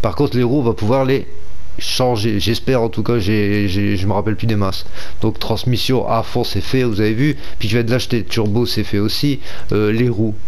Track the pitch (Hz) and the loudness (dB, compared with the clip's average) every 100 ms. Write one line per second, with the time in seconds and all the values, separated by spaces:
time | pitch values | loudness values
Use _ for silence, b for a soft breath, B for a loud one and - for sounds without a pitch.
0 | 110 - 143 127 120 143 117 110 104 135 | -2 0 0 2 2 2 0 0 0 2
1 | 131 135 - - - - - - - - | 2 0 0 0 2 2 2 2 0 0
2 | 127 117 110 104 92 113 104 127 113 113 | 0 0 0 0 0 -2 0 0 0 -2
3 | 101 120 95 107 101 104 101 92 101 101 | 0 0 0 0 0 0 0 0 0 0
4 | 98 98 101 104 117 107 98 - - B | 0 0 -2 -2 0 0 0 0 0 B
5 | B B 110 107 - 110 - 117 - 131 | B B 0 -2 -4 -2 -2 -2 0 -2
6 | 104 113 110 120 117 101 92 131 123 101 | 0 -2 -2 -4 -2 -2 0 0 0 0
7 | 107 110 147 135 B B 104 117 113 123 | 0 2 0 0 B B 2 0 0 0
8 | - 120 95 - 107 104 123 - 101 101 | 0 -2 0 0 0 0 0 -2 0 0
9 | 107 - 147 135 B B B 101 107 113 | 0 0 -2 0 B B B 2 2 2
10 | 123 107 110 104 | 0 0 0 0